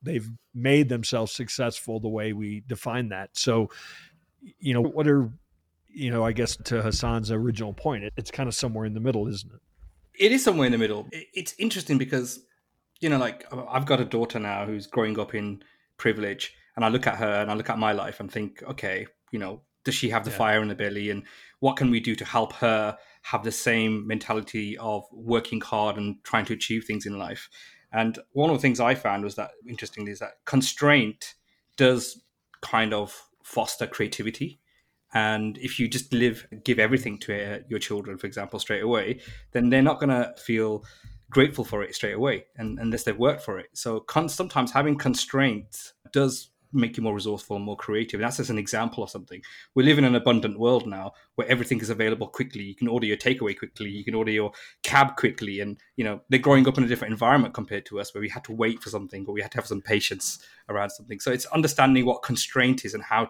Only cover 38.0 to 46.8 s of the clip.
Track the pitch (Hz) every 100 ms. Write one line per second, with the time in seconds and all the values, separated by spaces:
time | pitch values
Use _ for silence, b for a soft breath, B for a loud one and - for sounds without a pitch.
38 | 101 95 101 101 98 104 - 104 110 113
39 | 98 131 B B B 123 120 131 139 143
40 | 143 123 117 - - 113 110 107 - B
41 | B B - 135 143 143 110 104 98 -
42 | 104 101 135 101 - - 110 127 113 113
43 | - 101 131 147 - 92 87 - 120 110
44 | - 151 160 - 185 147 123 - 151 143
45 | 131 123 - 135 135 104 - - - _
46 | - 139 135 131 - _ _ 139